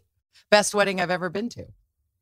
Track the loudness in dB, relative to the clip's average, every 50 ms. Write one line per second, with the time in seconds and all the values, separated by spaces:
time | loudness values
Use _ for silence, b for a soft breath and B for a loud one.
0 | -4 _ _ _ _ _ b b b b 4 4 4 4 2 2 2 2 0 -2
1 | -2 -2 -2 -2 -4 -4 -6 -6 -6 -8 -8 -12 -18 -18 -20 _ _ _ _ _
2 | _ _ _ _